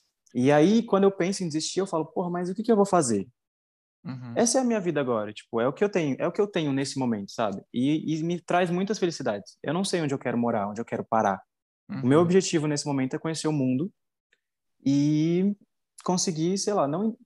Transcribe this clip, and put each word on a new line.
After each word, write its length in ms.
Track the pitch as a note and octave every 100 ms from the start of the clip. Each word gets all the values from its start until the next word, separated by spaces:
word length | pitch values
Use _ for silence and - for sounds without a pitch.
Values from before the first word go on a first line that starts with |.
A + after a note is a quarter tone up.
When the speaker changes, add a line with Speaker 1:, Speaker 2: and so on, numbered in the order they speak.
| _ _ _
Speaker 1:
E 180 | B2 B2+
aí, 300 | D3 D#3+ A3+
quando 200 | A#3 G3
eu 60 | G3
penso 320 | G3 F3 G3
em 60 | F3+
desistir, 320 | D3+ D#3+ -
eu 60 | F#3+
falo, 180 | E3 D#3
Porra, 240 | - F3
mas 180 | F3 F3+
o 40 |
que 80 | F#3+
que 80 | G#3+
eu 60 | A3
vou 80 | G3
fazer? 400 | F3+ C3 G#2 F#2+ _ _ _ _ _ _ _
Speaker 2:
Uhum. 300 | - B2+ B2 A#2
Speaker 1:
Essa 220 | A#3+ C#4
é 20 |
a 40 |
minha 140 | B3 A3
vida 200 | F3+ D3
agora, 320 | B2+ A#2 G#2
tipo, 280 | G#2 - A#2
é 60 | B2
o 60 |
que 100 | -
eu 60 | G3+
tenho, 260 | G3 D3+ B2+
é 60 | D#3
o 20 |
que 80 | E3+
eu 60 | G3+
tenho 260 | G3 D3+
nesse 240 | C3+ C#3 C3+
momento, 340 | B2+ A2 G2
sabe? 280 | - A2 G2 -
E, 400 | A2+ C3+ D#3 - D#3
e 40 |
me 180 | E3 F3
traz 300 | - F3 F3+
muitas 280 | F3 G3 A3
felicidades. 560 | F3+ D#3 B2+ G#2 - -
Eu 120 | -
não 80 | D#3+
sei 160 | G3 F#3
onde 140 | D3+
eu 40 | C3+
quero 200 | B2+ A#2
morar, 300 | A#2+ A#2 G2+
onde 120 | G#2+
eu 40 |
quero 200 | A#2 A2+
parar. 360 | G2+ A2+ G#2+ F#2+ - _ _ _ _
O 180 | C3 B2+
meu 120 | D3
Speaker 2:
Uhum. 40 |
Speaker 1:
objetivo 440 | F3 F#3 F#3 E3+ D3+
nesse 180 | D3 D3
momento 300 | C#3 C3 D3+
é 20 |
conhecer 300 | E3 D#3 D#3
o 40 |
mundo 380 | D3+ C3 B2+ F#3 - _ _ _ _ _ _ _ _
e 720 | - C#3+ D3 D3+ D#3+ F3 G3 G3+ _ _ _ -
conseguir, 520 | - F#3 G3 D#3 E3 F#3
sei 140 | G3+
lá, 120 | G3+ C#3
não, 300 | D#3 A3 -